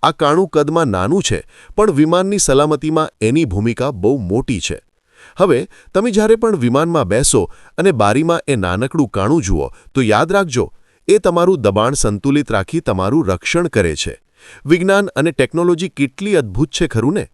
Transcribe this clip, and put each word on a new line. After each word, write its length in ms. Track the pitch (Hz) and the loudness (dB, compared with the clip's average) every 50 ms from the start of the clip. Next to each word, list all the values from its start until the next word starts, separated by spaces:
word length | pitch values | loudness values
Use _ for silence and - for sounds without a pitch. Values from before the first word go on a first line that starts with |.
| - | 0
આ 80 | 151 | 0
કાણું 380 | 160 _ 160 143 147 170 190 170 | 0 _ 0 2 2 2 0 0
કદમાં 360 | - 156 147 143 160 170 165 | 2 0 0 2 0 0 0
નાનું 380 | 139 101 92 90 101 156 202 180 | 0 0 -2 0 0 0 -2 0
છે, 240 | - 107 80 - - _ - - _ - | -2 -4 -6 -6 -12 _ -20 -20 _ -2
પણ 140 | - 208 220 | 0 0 2
વિમાનની 480 | 165 131 151 156 170 180 185 196 202 196 | 4 2 2 4 4 0 0 0 -2 -2
સલામતીમાં 680 | - - 139 135 143 151 156 147 143 156 156 160 156 - _ _ | 0 2 2 2 4 2 0 -2 -2 -2 -2 -2 -2 -2 _ _
એની 240 | 107 107 123 156 165 | -2 0 2 0 0
ભૂમિકા 460 | 120 90 98 104 117 117 - 123 139 | 0 -2 -2 -2 -2 -2 -2 -4 -6
બહુ 280 | 143 95 87 107 135 139 | -4 -2 0 0 0 0
મોટી 420 | 107 87 95 117 131 - 131 92 | -2 -2 -2 -2 -2 -2 -4 -6
છે. 200 | - - - 58 _ _ _ _ _ _ _ _ - - - - | -4 -8 -10 -10 _ _ _ _ _ _ _ _ -20 -20 -2 0
હવે 300 | 180 190 147 120 160 - - - - - - | 2 2 2 2 0 -4 -14 -20 -20 -4 -4
તમે 160 | 185 208 247 | -2 -2 0
જ્યારે 260 | 208 208 214 214 220 | 0 0 2 4 2
પણ 200 | 226 226 226 214 | 2 2 0 0
વિમાનમાં 480 | 175 117 120 117 135 156 170 170 160 127 | 0 0 0 2 2 0 2 0 -2 0
બેસો 460 | 90 98 113 143 - - 113 101 - - - - - _ - | 0 0 0 0 2 2 2 0 0 -6 -16 -20 -18 _ 0
અને 140 | 170 196 180 | 0 0 2
બારીમાં 480 | 117 104 101 107 131 156 165 170 165 - - | 2 2 2 2 0 0 0 0 -2 0 -2
એ 80 | 139 | -2
નાનકડું 520 | 120 95 90 87 95 120 139 - 165 147 104 | -2 -2 -2 -2 -2 -4 -4 -2 -2 -2 -2
કાણું 340 | - 101 95 107 147 165 117 | -2 -4 0 0 0 0 0
જુઓ, 280 | 90 95 80 71 62 - - _ - _ | 0 -2 -2 -2 -6 -8 -16 _ -8 _
તો 80 | 135 131 | -2 0
યાદ 300 | 107 104 107 143 160 190 | 2 2 2 2 0 0
રાખજો, 400 | 202 196 170 123 120 101 - - - _ _ _ _ _ - | -2 -2 -2 -2 -4 -4 -4 -6 -20 _ _ _ _ _ 2
એ 100 | 196 208 | 2 2
તમારું 420 | - 196 170 175 175 180 190 160 | 2 2 2 2 2 2 2 2
દબાણ 340 | 113 104 98 101 107 120 143 | 2 0 2 2 0 0 0
સંતુલિત 580 | 135 - 117 104 101 - 139 139 143 143 - 110 | 0 0 -2 -2 -2 -2 0 0 0 0 -2 -4
રાખી 280 | 101 95 - - 165 | -4 -4 -4 -6 -6
તમારું 460 | - - 107 92 92 98 123 160 147 | -4 -4 -4 -2 -2 0 0 0 0
રક્ષણ 400 | 95 95 87 - - - 170 - | 0 -4 -4 -4 -4 -2 -2 -2
કરે 300 | 170 - 113 95 85 78 | 0 0 0 0 0 -2
છે. 260 | 76 - - 65 - _ _ _ _ _ - - - - | -4 -8 -10 -10 -12 _ _ _ _ _ -20 -20 -18 0
વિજ્ઞાન 420 | 135 160 180 175 190 196 196 202 185 - | 2 2 2 4 2 2 2 2 0 -2
અને 140 | - 139 170 | -2 -2 -2
ટેકનોલોજી 580 | 147 - 139 113 - 160 175 175 180 160 175 190 | 0 0 -2 -2 0 -2 0 0 0 0 -2 -8
કેટલી 480 | _ - 139 131 _ - 196 208 202 | _ -4 -4 -4 _ -6 -6 0 0
અદ્ભુત 320 | 170 135 107 92 101 147 147 | 0 0 -2 -2 -4 -4 -4
છે, 180 | - - 180 | -2 -4 -4
ખરું 280 | 156 - 113 110 139 180 | -2 -2 -2 0 0 -2
ને? 120 | 208 - - | -2 -6 -8